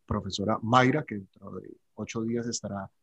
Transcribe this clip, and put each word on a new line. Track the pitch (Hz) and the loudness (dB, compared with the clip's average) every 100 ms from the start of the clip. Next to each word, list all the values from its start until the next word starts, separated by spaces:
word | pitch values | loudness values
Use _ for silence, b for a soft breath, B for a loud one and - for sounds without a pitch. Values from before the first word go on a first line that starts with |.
| - | -4
profesora | 107 95 92 98 110 | -2 -2 -2 0 0
Mayra, | 110 127 127 143 | 4 6 6 4
que | - 107 | -2 -8
dentro | 95 _ 98 | -10 _ -14
de | 95 - - _ - | -12 -14 -20 _ -12
ocho | 107 117 | -6 -4
días | 113 117 117 | -2 -2 -2
estará | 113 104 98 95 - | -4 -6 -6 -8 -14